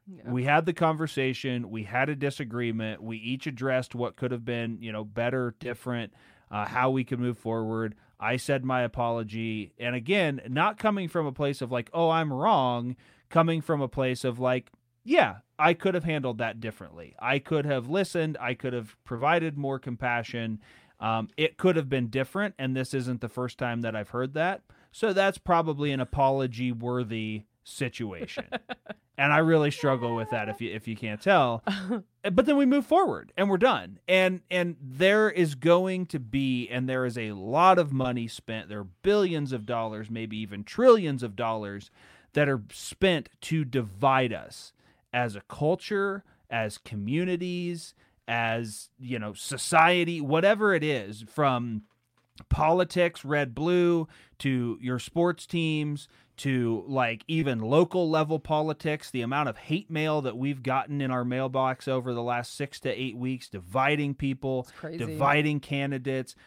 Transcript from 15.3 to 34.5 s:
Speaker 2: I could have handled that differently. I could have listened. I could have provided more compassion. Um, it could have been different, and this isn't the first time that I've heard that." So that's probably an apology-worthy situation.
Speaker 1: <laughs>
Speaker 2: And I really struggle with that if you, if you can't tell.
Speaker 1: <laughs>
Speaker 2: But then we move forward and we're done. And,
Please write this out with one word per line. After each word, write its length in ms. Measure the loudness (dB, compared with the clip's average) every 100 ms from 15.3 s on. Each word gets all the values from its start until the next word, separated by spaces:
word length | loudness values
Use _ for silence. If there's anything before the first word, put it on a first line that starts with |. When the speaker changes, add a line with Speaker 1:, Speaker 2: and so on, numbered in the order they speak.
| 2 _ 2
Speaker 2:
I 140 | 4
could 220 | 4 2
have 100 | 0
handled 320 | 0 -2 -2 -2
that 220 | -4 -4
differently. 540 | -10 -10 -14 -16 -18 -8
I 200 | -2 -2
could 260 | 0 -2
have 240 | 0 -2 0
listened. 480 | -2 0 0 -2 -2
I 140 | -4
could 220 | -4 -4
have 280 | -4 -8 -14
provided 540 | -10 -2 2 2 2 -4
more 220 | -4 -4
compassion. 800 | -6 -6 -2 -2 -4 -6 -4 -6 -10 -20 _ -8
Um, 300 | -2 -2 -4 -2
it 180 | -2 2
could 200 | 2 2
have 120 | 0
been 200 | -2 -2
different, 460 | -2 -4 -4 -4 -4
and 180 | -4 -2
this 160 | -2
isn't 300 | -4 -4 -6
the 80 | -6
first 260 | -6 -6 -4
time 240 | -4 -4
that 160 | -4 -6
I've 140 | -6
heard 240 | -4 -4
that." 260 | -2 -2 -4 _ _ _
So 220 | -4 0
that's 240 | 4 2 2
probably 520 | 2 2 2 0 0
an 100 | -2
apology-worthy 1400 | -2 2 4 4 0 -2 -4 -2 -2 -2 -2 -4 -4 -6 -10 _
situation. 800 | -14 -6 -6 -4 -8 -8 -10 -10 -8
Speaker 1:
<laughs> 60 | -10 -10 -14 -14 -18 _ 0
Speaker 2:
And 120 | 4
I 80 | 6
really 320 | 6 6 4
struggle 460 | 2 0 0 0 -2
with 140 | -2
that 180 | -2 -4
if 120 | -6
you, 100 | -6
if 140 | -6 -8
you 80 | -8
can't 240 | -6 -4
tell. 420 | 4 4 4 0 -4
Speaker 1:
<laughs> 360 | -6 -4 -6 -8 _ -2
Speaker 2:
But 140 | 2 4
then 100 | 6
we 100 | 6
move 200 | 4 4
forward 460 | 4 4 0 -6 -2
and 140 | 2
we're 80 | 4
done. 400 | 4 2 -2 -10 2
And, 320 | 4 4 0 -4